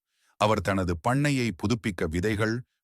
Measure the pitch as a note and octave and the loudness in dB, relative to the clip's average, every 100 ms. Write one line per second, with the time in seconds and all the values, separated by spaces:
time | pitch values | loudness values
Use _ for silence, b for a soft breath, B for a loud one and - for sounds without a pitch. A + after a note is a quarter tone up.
0 | _ _ _ - G#2+ G#2+ F#2+ G2 F2 E2 | _ _ _ 0 2 2 0 0 0 -2
1 | A#2 C3 D3 C3+ A#2+ F2+ G2+ A#2 A#2 F2+ | 0 0 2 2 0 -2 -2 0 -2 -4
2 | F2 F2 G#2+ G2+ G#2+ A#2 - _ | -2 -2 0 0 -2 -2 -8 _